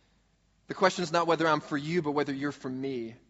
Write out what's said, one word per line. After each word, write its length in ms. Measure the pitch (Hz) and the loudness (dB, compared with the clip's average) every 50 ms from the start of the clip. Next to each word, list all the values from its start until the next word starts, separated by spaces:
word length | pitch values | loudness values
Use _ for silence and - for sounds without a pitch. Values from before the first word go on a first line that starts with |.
| _ _ _ _ _ _ _ _ _ _ _ _ _ | _ _ _ _ _ _ _ _ _ _ _ _ _
The 80 | - 143 | -12 -2
question's 380 | - 190 185 - - 180 156 160 | 2 2 2 2 2 -2 0 2
not 160 | 170 170 165 | 2 4 4
whether 180 | 170 151 165 | 4 4 4
I'm 140 | 160 151 151 | 4 2 2
for 160 | - - 160 | 0 -2 -4
you, 260 | 143 143 151 165 180 160 | -4 -2 -2 0 0 0
but 80 | 151 | 0
whether 240 | 143 147 147 143 139 | 0 0 0 -2 -2
you're 160 | 139 139 147 | -4 -4 -4
for 180 | 139 - - 135 | -6 -6 -8 -8
me, 460 | 131 131 135 139 135 123 113 113 113 - _ _ | -6 -6 -4 -4 -4 -4 -6 -8 -10 -14 _ _